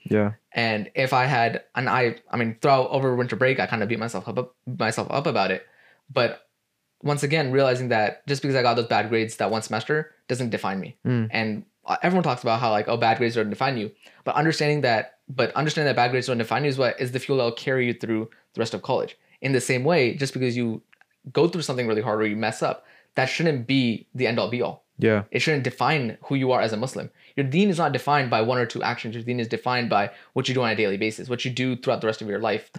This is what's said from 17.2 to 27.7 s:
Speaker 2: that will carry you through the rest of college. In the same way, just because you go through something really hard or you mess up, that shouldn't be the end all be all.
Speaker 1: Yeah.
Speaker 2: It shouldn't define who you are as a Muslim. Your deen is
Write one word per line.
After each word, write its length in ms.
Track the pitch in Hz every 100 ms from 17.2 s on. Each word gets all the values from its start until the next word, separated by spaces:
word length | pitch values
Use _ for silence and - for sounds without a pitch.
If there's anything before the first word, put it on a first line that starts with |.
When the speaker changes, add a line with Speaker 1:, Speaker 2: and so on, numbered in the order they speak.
| - 135
Speaker 2:
that 60 |
will 80 | 117
carry 340 | 117 - 131 120
you 80 |
through 340 | 113 113 110 113 _ _
the 60 | -
rest 140 | 113
of 80 | 101
college. 340 | - 123 - - _ _
In 100 | 131
the 100 | 131
same 220 | - 127
way, 320 | 135 175 143 -
just 180 | 135
because 240 | 135 127 120
you 240 | 120 110 - _ _ _ 139
go 160 | 143 170
through 140 | 180
something 240 | 143 127 117
really 140 | 107
hard 200 | 107 107
or 40 | 107
you 100 | 107
mess 280 | 110 -
up, 220 | 151 - - _ _
that 120 | - 131
shouldn't 420 | - 165 135 117
be 400 | 135 123 110 - 127
the 100 | 117
end 140 | 117
all 100 | -
be 140 | 123
all. 200 | 85 - _ -
Speaker 1:
Yeah. 280 | 113 107 101
Speaker 2:
It 100 | 123
shouldn't 200 | 160 147
define 540 | 127 - 127 156 117 -
who 100 | - 139
you 160 | 131
are 80 | 123
as 120 | 110
a 40 | 107
Muslim. 340 | 131 92 - - - -
Your 100 | 135
deen 240 | 156
is 80 | 208